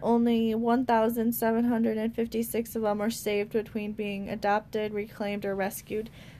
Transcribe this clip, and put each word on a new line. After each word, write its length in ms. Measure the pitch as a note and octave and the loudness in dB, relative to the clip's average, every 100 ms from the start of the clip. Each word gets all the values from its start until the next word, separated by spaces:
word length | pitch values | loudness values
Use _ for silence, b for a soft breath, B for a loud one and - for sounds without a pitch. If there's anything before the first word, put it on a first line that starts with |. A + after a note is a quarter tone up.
only 500 | A3 A#3 A#3 A#3 A3+ A3 | 2 2 4 4 2 0
one 300 | A#3 A#3+ B3 | 2 2 4
thousand 460 | A3+ A3+ A#3 A3+ | 4 4 2 0
seven 300 | A#3 A3+ A3+ A#3+ | 2 2 2 2
hundred 320 | A3+ A3+ A3 | 2 2 0
and 160 | A3+ | -2
fifty-six 600 | A3+ A3+ A3+ A3+ A3 A#3 A3+ | -2 -2 -2 -2 -2 -2 -2
of 60 | |
them 160 | G#3+ G#3 | 0 0
were 100 | G#3+ | 0
saved 420 | A3+ G#3+ G#3 G#3 | -2 0 0 0
between 400 | A3+ G#3+ A3 G#3 | -2 -2 -4 -4
being 340 | G#3+ G#3 G3 G3 | -4 -4 -4 -6
adopted, 640 | G#3 G3+ G#3 G#3+ G#3+ G#3+ | -2 2 2 0 -4 -2
reclaimed, 520 | G#3 A3 - G3+ G3+ G3+ | -4 -6 -6 -4 -2 -2
or 100 | G3 | -2
rescued. 540 | G3 - - G#3+ A3+ B B | -2 -4 -6 -6 -6 B B